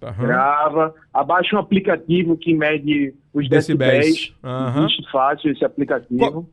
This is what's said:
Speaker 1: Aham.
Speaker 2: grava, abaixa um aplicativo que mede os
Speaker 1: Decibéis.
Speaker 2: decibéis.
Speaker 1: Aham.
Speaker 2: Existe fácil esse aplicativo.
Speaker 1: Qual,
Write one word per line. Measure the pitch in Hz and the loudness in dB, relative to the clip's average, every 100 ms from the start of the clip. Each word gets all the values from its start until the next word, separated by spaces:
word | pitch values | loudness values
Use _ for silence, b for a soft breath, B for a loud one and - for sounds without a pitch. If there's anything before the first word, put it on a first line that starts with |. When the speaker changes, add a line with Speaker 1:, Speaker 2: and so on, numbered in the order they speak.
Speaker 1:
Aham. | 117 95 | -12 -4
Speaker 2:
grava, | 120 123 139 147 151 156 160 156 b | 0 2 2 2 0 0 -2 -4 b
abaixa | 131 139 175 175 | -4 0 0 2
um | 208 | -2
aplicativo | - 190 190 165 156 175 170 165 | 0 0 2 -2 0 0 2 0
que | 170 | 0
mede | 160 151 151 143 147 135 - _ | 0 2 0 0 0 -2 -6 _
os | 147 135 | -4 0
Speaker 1:
Decibéis. | 156 156 147 131 135 | 0 2 0 2 4
Speaker 2:
decibéis. | 156 160 - - | 2 0 -6 -12
Speaker 1:
Aham. | 131 127 131 135 | -10 -6 -2 0
Speaker 2:
Existe | 156 - - | 0 -2 -4
fácil | 135 135 151 151 | 0 0 0 -4
esse | 127 | -2
aplicativo. | 135 - 139 131 - 123 | -2 -2 -4 -4 -4 0
Speaker 1:
Qual, | 233 160 170 | 0 -2 -12